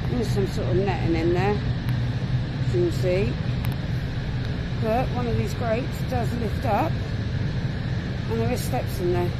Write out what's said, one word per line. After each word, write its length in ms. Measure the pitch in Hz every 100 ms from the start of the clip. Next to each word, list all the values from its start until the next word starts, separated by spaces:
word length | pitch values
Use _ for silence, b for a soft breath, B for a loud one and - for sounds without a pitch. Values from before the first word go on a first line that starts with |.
| -
There's 180 | 247 220
some 200 | 202 190
sort 200 | - -
of 80 |
netting 400 | 180 202 180 -
in 180 | 160 165
there, 240 | 175 190 214 - - - - - - - - - - -
as 80 |
you 140 | 180 175
can 20 |
see. 420 | 151 180 180 220 262 - - - - - - - - - - - - - -
But 260 | 220 220 262
one 180 | 240 247
of 100 | 226
these 160 | 220
grates 480 | - 233 220 - - -
does 220 | 247 233
lift 320 | 240 233 -
up, 260 | 214 208 269 - - - - - - - - - - - - - -
and 100 | 226
there 100 | 233
is 100 | 247
steps 380 | - 254 - -
in 140 | 180
there. 180 | 175 175